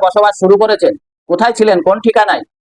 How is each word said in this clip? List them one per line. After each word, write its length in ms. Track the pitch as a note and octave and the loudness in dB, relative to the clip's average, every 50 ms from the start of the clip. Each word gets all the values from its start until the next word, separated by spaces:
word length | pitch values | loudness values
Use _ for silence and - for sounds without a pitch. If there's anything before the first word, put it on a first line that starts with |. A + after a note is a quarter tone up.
| F#3+ | 0
বসবাস 280 | F#3 F#3 G#3 G#3 G#3 G3+ - | 0 0 2 0 0 0 0
শুরু 160 | F#3+ F#3 G3 G3 | 2 2 2 2
করেছেন, 360 | G#3+ A3 G#3+ - B3+ - D4+ - - _ _ _ _ _ | 2 0 0 0 0 -2 -2 -4 -12 _ _ _ _ _
কোথায় 240 | F3 F3 A3 A#3+ A#3 | -4 -2 -2 -2 0
ছিলেন, 240 | - A3 G#3+ G3 F3 | 0 0 0 0 0
কোন 160 | D#3+ F#3 F#3+ A3 | 0 -2 -2 0
ঠিকানায়, 440 | - A3+ A3 A3+ G#3+ G3+ - - - - _ _ | -2 -2 0 0 0 0 -2 -6 -8 -12 _ _